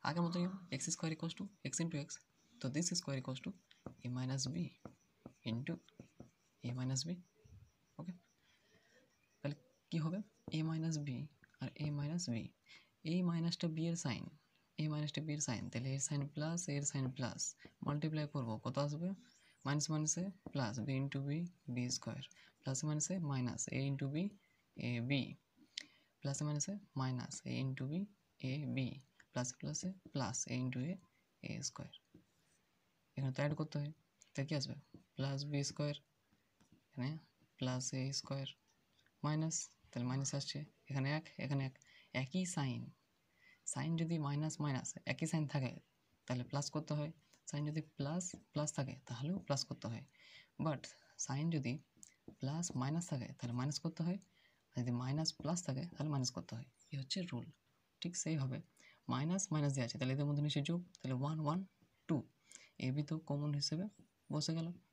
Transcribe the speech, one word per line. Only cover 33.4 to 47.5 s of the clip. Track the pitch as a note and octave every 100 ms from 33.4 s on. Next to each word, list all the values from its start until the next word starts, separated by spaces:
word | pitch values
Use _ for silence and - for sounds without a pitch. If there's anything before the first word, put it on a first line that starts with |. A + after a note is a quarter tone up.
অ্যাড | D3 D3+
করতে | D#3 D3
হয়, | D3 D#3 _ _ -
তাহলে | - C#3
কি | D3+
আসবে? | C3+ D3 - - - -
প্লাস | C3+ C#3 C#3+
বি | C#3+ C#3
স্কয়ার, | - D3 D3 _ _ _ _ _ _ - - _
এখানে | - B2+ D#3 - _ _ _
প্লাস | B2+ B2+ - C3
এ | C3 C3+
স্কয়ার, | - C#3 C3+ - _ _ _ _ _ _ C#3+
মাইনাস, | D3+ D#3+ - - - -
তাহলে | - B2
মাইনাস | C3 C3+ C#3+
আসছে, | C#3 C#3+ D3+ _ -
এখানে | C3+ C3+ D3+
এক, | D#3 -
এখানে | C#3 C#3 C3+
এক, | - - - - B2+
একই | C3 F3+ F3+ -
সাইন। | C3+ A#2 B2 - _ _ _ _ - - -
সাইন | - D3 E3
যদি | E3 E3 C#3+
মাইনাস | C#3+ D#3 -
মাইনাস | D3 C3 - - -
একই | - D#3+
সাইন | E3 D3
থাকে, | D3 C3 - - _ _ _ -
তাহলে | B2+ A#2+
প্লাস | C#3 C#3+
করতে | D#3 D3 D3
হয়, | D3+ E3 _ - -